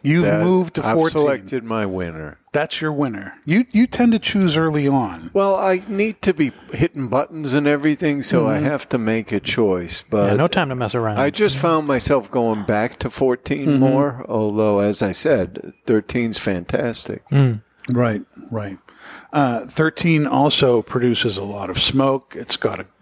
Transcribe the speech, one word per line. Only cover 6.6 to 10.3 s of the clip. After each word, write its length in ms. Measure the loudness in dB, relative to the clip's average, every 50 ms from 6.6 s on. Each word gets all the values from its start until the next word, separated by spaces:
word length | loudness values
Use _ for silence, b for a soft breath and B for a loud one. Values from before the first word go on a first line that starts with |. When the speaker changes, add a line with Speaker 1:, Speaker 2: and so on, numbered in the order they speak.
| -14 -10 -2
Speaker 2:
hitting 340 | -2 -2 0 0 -4 -4
buttons 460 | 0 0 0 0 -2 -6 -8 -4 0 0
and 140 | 2 2
everything, 560 | 2 2 2 2 0 0 2 0 -2 0 0 0
so 240 | 2 2 2 2
I 80 | 2 0
Speaker 1:
Mm-hmm. 100 | 0 0
Speaker 2:
have 240 | -2 -2 -4 -4 -4
to 80 | -4
make 340 | -2 0 0 0 -2 -2 -2
a 80 | -4 -2
choice. 600 | -2 -2 0 2 2 2 2 0 -2 -6 -8 -8
But 280 | -4 _ 0 2 2 2